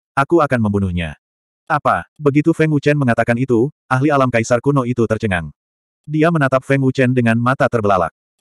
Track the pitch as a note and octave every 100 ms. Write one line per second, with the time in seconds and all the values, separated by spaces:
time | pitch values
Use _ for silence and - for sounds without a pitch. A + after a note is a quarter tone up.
0 | _ - - E3+ C#3+ B2+ G#2+ G2+ F#2+ F2
1 | D#2+ D2 _ _ _ _ - D3+ B2+ F#2+
2 | - - D3 C#3+ D3 D#3+ D#3 D3 D3 D3
3 | C3 A#2 A2+ A#2 C3 A#2 C#3 - - B2+
4 | D3 C#3+ C3 A#2 A2 A#2+ C#3 C#3+ B2 B2
5 | A2+ A2 A2 F2+ D2+ - _ _ _ _
6 | - D3+ D#3+ E3+ C3+ C3 - C3+ C3 C3+
7 | B2+ B2+ A#2 A#2 A#2+ C3+ C3 A#2+ G#2 F#2+
8 | E2 - _ _